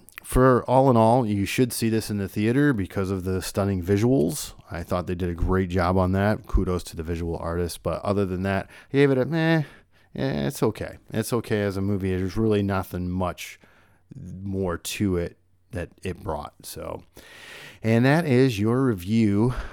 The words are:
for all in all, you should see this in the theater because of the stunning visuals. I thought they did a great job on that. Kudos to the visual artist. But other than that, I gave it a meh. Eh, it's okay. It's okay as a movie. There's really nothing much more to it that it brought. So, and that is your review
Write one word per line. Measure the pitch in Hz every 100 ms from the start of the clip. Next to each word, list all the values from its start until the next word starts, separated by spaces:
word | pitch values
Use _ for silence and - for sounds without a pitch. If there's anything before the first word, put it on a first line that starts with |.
| - -
for | - 127 131 120
all | - 127 135
in | 117
all, | 110 123 110
you | 101 95
should | - 127
see | - 113
this | 110 -
in | 104
the | 95
theater | - 107 127 147
because | 117 90 - 92
of | 95 92
the | 92
stunning | - - 101 95
visuals. | 87 101 120 135 160 156 - - -
I | 82
thought | 90 90 87
they | 87
did | 90
a | 85
great | 87 92 92
job | 92 87 95
on | 92
that. | 95 101 107 -
Kudos | - 95 90 -
to | -
the |
visual | 80 85 85 82
artist. | 85 85 87 -
But | 87 82
other | - 98 95
than | 90
that, | 98 98 - - -
I | 135
gave | 139
it | 131
a | 123
meh. | 160 160 160 147 - _ _ _ -
Eh, | 135 143 139
it's | -
okay. | 120 - - - -
It's | 107 110
okay | 120 - 110
as | 101 95
a |
movie. | 98 101 95 92
There's | 92 104
really | 110 104
nothing | 98 95 92 90 90
much | 90 90 - - - _ _ _ _ _ - 90 90
more | 98 95 92 85
to | - - 104 87
it | 85 - _ _ _
that | 90 85 _
it | 95 90
brought. | 98 76 - - -
So, | - 80 - - - - - - - - -
and | 110 113 131
that | 156 160
is | 123 135 101
your | 107 123
review | 135 98 87 113 107 101 123 123 -